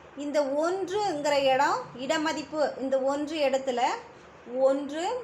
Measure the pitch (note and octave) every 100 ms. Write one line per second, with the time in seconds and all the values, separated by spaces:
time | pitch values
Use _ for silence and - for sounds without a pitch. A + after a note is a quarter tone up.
0 | - - D4 D4 C#4 C#4+ E4 G4 F4+ G4+
1 | G4+ D4+ D4 C#4+ C4+ E4+ D4 A#4 - A#3+
2 | C4 D#4 D#4 D4+ D4 D#4 C4+ - C4 C4
3 | C4 C#4+ D4 D#4+ C#4 C4+ C4+ A#3+ C4+ A4+
4 | - - - - - B3 C4 C#4 C#4+ D4+
5 | F#4 B4